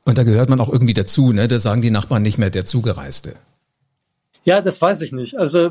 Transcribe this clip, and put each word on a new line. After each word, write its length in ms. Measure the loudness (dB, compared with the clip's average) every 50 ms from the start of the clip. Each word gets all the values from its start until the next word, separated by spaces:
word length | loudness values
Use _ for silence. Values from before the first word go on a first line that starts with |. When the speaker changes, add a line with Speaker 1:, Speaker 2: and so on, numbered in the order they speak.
| _
Speaker 1:
Und 120 | 0 2
da 60 | 2 2
gehört 260 | 4 4 4 2 2
man 120 | 2 0
auch 100 | 0 0
irgendwie 220 | 0 2 2 2 2
dazu, 400 | 0 -2 -2 0 2 2 4 4
ne? 160 | 2 0 0
Da 100 | 0 -2
sagen 220 | -2 -2 0 0
die 100 | 0 0
Nachbarn 300 | 0 0 -2 -2 -2 0
nicht 160 | 0 0 0
mehr, 120 | 0 -2 -2
der 140 | -2 -4 -6
Zugereiste. 720 | -4 -4 -2 -2 -2 -4 -6 -8 -10 -12 -12 -12 -14 -18 -20 _ _ _ _ _ _ _ _ _ _ _ _ _ _ _ _ _ _ _ _ _
Speaker 2:
Ja, 160 | 2 2 2
das 220 | 2 -2 -2 0
weiß 220 | 0 0 0 -2 -6
ich 80 | -8
nicht. 260 | -8 -10 -10 -8 -4
Also 320 | -4 -2 0 2 2 0 0